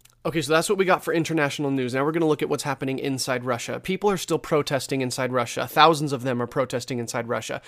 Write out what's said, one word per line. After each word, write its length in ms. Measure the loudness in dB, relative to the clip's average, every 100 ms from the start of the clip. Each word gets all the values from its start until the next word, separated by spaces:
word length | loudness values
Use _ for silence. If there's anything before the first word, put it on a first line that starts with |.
| _ _
Okay, 180 | -4 -2
so 100 | 2
that's 160 | 2 2
what 80 | 2
we 80 |
got 200 | 4 2
for 100 | 2
international 560 | 0 2 2 0 0 -2
news. 240 | 0 0
Now 100 | 0
we're 60 | 0
gonna 160 | 2 2
look 160 | 2
at 60 | 0
what's 160 | -2
happening 340 | -2 -4 -4 -4
inside 460 | -2 -2 -2 -2
Russia. 340 | -2 -4 -4 -6
People 320 | -4 0 0
are 60 | 0
still 240 | 0 -2
protesting 640 | 0 0 0 -2 -2 -2
inside 280 | -2 -2 -2
Russia. 380 | 0 -2 -4 0
Thousands 440 | 6 6 6 0
of 120 | -2
them 180 | -2 -2
are 60 | -2
protesting 500 | -2 -2 -4 -4 -4
inside 300 | -4 -4 -2
Russia. 340 | -4 -4 -8